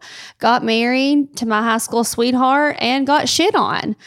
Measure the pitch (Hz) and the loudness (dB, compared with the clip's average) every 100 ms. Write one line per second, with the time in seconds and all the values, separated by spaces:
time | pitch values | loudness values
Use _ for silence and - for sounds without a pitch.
0 | - - - - 220 247 226 226 240 254 | -8 -20 -20 -4 0 2 0 0 0 0
1 | 269 294 285 - 233 214 233 226 - 240 | 2 2 0 -4 -2 0 0 -2 -2 -2
2 | 226 - 240 247 254 277 294 - 233 262 | -2 0 0 2 2 2 0 0 -2 0
3 | 269 294 254 - 339 403 208 - - 214 | 0 0 0 0 2 2 0 -2 -6 -8